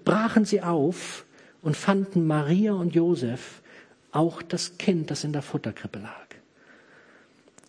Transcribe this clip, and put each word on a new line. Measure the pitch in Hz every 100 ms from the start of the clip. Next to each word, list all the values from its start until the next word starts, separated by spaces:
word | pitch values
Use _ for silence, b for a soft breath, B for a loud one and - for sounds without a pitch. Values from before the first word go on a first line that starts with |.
brachen | - 202 226 226
sie | 208 202
auf | 175 165 143 180 - - - b b b
und | 160 147
fanden | - 196 196 180 156
Maria | 151 143 180 214
und | 190 175
Josef, | 170 170 165 117 127 - - B B B B _
auch | 151 165 -
das | - 175 - -
Kind, | - 175 147
das | 143
in | 151
der | 147
Futterkrippe | - 143 113 - 110 101
lag.“ | 98 - - - _ b b b b b b b b b _ _